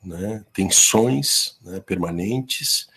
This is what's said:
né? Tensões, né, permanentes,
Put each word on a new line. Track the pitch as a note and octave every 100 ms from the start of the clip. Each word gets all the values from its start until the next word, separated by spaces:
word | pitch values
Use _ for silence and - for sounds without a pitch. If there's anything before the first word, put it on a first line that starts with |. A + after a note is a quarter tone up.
né? | F#2 E2+ G2+ A2 -
Tensões, | - F#2+ - G2+ A3 A#3 C3+ C#3+ - - -
né, | F2+ F#2
permanentes, | - F2+ E2+ E2+ F#2+ B2+ C3 - C#3 - -